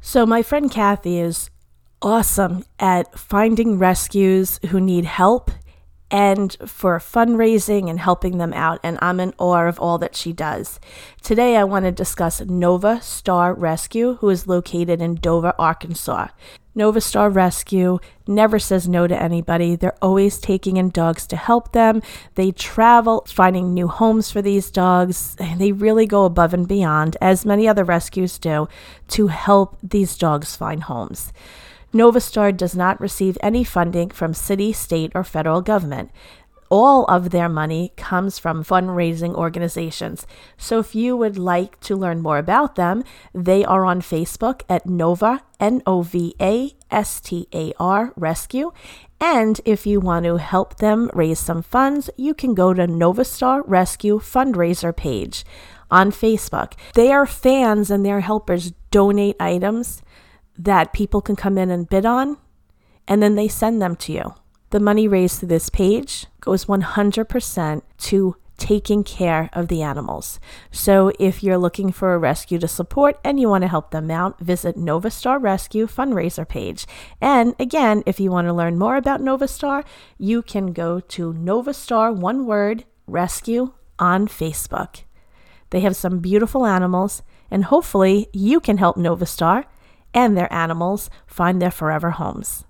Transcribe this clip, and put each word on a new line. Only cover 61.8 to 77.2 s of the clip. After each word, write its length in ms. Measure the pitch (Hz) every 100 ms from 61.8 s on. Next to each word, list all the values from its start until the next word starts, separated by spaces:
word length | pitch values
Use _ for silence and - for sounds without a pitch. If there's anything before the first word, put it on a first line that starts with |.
| 170
bid 180 | 190 220
on, 320 | 247 269 294 _ _ _ _ _ _ -
and 160 | 202
then 120 | 208
they 140 | 208 214
send 320 | - 226 226
them 160 | 185 170
to 160 | -
you. 220 | 156 - - _ _ _
The 100 | 208
money 260 | 208 208 214
raised 340 | 190 180 -
through 80 | 180
this 220 | 165 -
page 560 | - 190 226 269 - - _
goes 260 | - 185 -
one 140 | 196
hundred 460 | 175 - 202 202 220
percent 580 | 254 - - 156 151 - _
to 380 | - 196 190 175 - -
taking 460 | - 208 - 208
care 460 | 202 - 180 160 160
of 160 | - 170
the 140 | 170
animals. 580 | 151 139 - 76 - - - - -
So 420 | - - 196 190 -
if 240 | 190 185
you're 160 | 196 185
looking 340 | 180 175 196
for 220 | 180 190
a 40 | 175
rescue 400 | 156 - - 175
to 60 | 170
support 540 | - 175 - 285 -
and 160 | 233 277
you 120 | 240
want 120 | 196
to 60 | 185
help 220 | 165 -
them 200 | 160 156
out, 300 | 165 180 -
visit 380 | 175 180 180 -
Nova 320 | 170 156 214
Star 280 | - 277 277
Rescue 480 | 240 190 - 214 220
fundraiser 640 | - 269 226 170 - 165
page. 380 | - 95 - - - - -